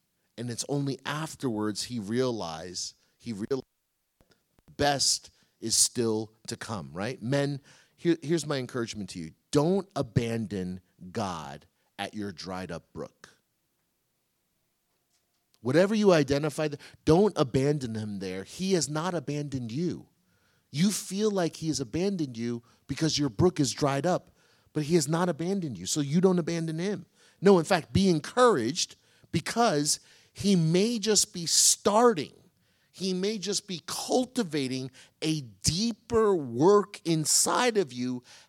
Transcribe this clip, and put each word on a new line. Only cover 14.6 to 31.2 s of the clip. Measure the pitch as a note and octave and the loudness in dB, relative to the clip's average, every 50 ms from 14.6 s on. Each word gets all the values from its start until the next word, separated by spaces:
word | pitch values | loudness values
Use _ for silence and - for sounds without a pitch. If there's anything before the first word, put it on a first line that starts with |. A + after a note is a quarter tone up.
| _ _ _ _ _ _ _ _ _ _ _ _ _ _ _ _ _ _ _ _ | _ _ _ _ _ _ _ _ _ _ _ _ _ _ _ _ _ _ _ _
Whatever | - A#2 C3 D#3+ F#3+ G3 A3+ | -2 2 4 4 4 4 4
you | G#3+ G#3 G3 | 4 6 6
identify, | F3+ D#3 D3 B2+ C#3 C#3+ D3+ D#3 - - D#3 D3+ | 6 6 4 2 0 -2 -2 -4 -4 -4 -4 -6
th-, | C#3+ - - - - - _ | -6 -10 -16 -20 -20 -2 _
don't | - D#3 F3+ G#3 G#3 - | 4 4 6 4 4 2
abandon | - D3+ B2 - C3+ C3 C#3+ D3+ D3+ C3 A2+ A2 | 0 0 0 0 0 2 0 0 0 -4 -6 -6
him | A2 G#2+ G#2+ G2+ G2 | -6 -6 -6 -6 -6
there. | G2 F#2 F#2 F#2+ G2 | -6 -6 -6 -6 -8
He | - - - F#3 F#3+ | -10 -8 -6 -2 0
has | F#3+ F3 C#3 C#3 | 0 0 0 -2
not | D3 D#3 D#3+ F#3 | -2 -4 -4 -4
abandoned | F3+ D#3+ B2+ - C#3+ D3 D3 C#3+ C3+ C3+ B2 A2 | -4 -4 -4 -4 -4 -6 -6 -6 -6 -6 -6 -6
you. | A2 C#3+ F3+ F3+ F#2+ - - _ _ _ _ _ _ _ _ _ _ _ _ _ | -4 -2 -2 -2 -4 -6 -10 _ _ _ _ _ _ _ _ _ _ _ _ _
You | - C#3 F3 G#3+ | -2 0 2 2
feel | F#3 - - - F#3 G3 G#3+ G#3+ | 2 -2 -6 -6 -4 -2 0 0
like | G3+ F#3+ E3+ D#3+ - | 0 0 0 -2 -2
he | - D#3+ D#3+ | -4 -4 -4
has | C#3+ B2 | -2 -4
abandoned | C#3 G#2+ - D#3 F#3 G3+ G3+ F3 D#3 C3 A#2 A2+ | -4 -4 -4 -2 -2 -2 -2 -2 -4 -6 -6 -6
you | A#2 A#2+ A#2+ A#2 - _ _ _ _ | -4 -4 -4 -6 -8 _ _ _ _
because | - C#3 - D#3+ D#3 - C#3+ | -10 -4 -2 0 0 0 0
your | D3 C#3 | 0 0
brook | G#2+ - D#3 F#3 F3+ - | 2 4 4 4 4 2
is | C#3+ A#2 | 0 0
dried | - - D3 C#3 C#3 C#3+ C#3+ | 0 0 0 0 0 0 0
up, | F3 F3+ C#3+ - _ _ _ _ _ _ _ _ _ | 0 0 0 -2 _ _ _ _ _ _ _ _ _
but | - D3+ D3+ | -6 -4 0
he | C3+ E3+ | 2 2
has | F3 C#3+ | 2 2
not | C3+ E3 E3 F#3 F3+ | 2 0 0 0 0
abandoned | D#3+ C3 E3 F3 G3+ G3+ E3+ C#3+ A2+ | -2 -2 -4 -2 -2 -2 -4 -6 -8
you, | E2 F2+ | -8 -6
so | - - D#3+ | -4 -2 -2
you | C#3+ C#3 D3 F3+ | 0 2 4 4
don't | F3 F#3+ F#3 F3+ | 6 6 4 4
abandon | E3 E3+ E3+ E3+ E3 E3 D#3 D#3+ | 0 0 -2 -4 -4 -4 -4 -4
him. | F3 G3+ G3+ - F3+ - _ _ _ _ _ _ | -4 -4 -6 -6 -10 -14 _ _ _ _ _ _
No, | - G3 G3+ F3 | 6 8 8 8
in | D#3 | 6
fact, | - G3 E3+ C#3 - | 4 2 2 2 2
be | - F#3 G3 F#3+ | 2 4 6 6
encouraged | E3+ D3+ - - - - B3+ A#3+ G#3 C#3 G#2+ A#2+ D#3+ F#3 - - - _ _ _ _ _ _ _ | 4 4 0 -2 2 6 6 6 6 4 2 0 0 -2 -4 -6 -8 _ _ _ _ _ _ _
because | - E3 - - - A3+ A#3 A3+ E3 D3 D3 D#3 - - - _ _ _ _ _ | -4 -4 -4 -2 2 2 4 4 4 2 2 0 -2 -4 -6 _ _ _ _ _
he | _ - - G3+ G3+ | _ -2 2 4 4
may | F3 D#3+ D#3+ E3 F3+ G3+ A#3 B3 A3+ | 4 4 4 4 4 2 2 0 -2
just | F#3+ A3 G#3 F3+ | 0 2 2 2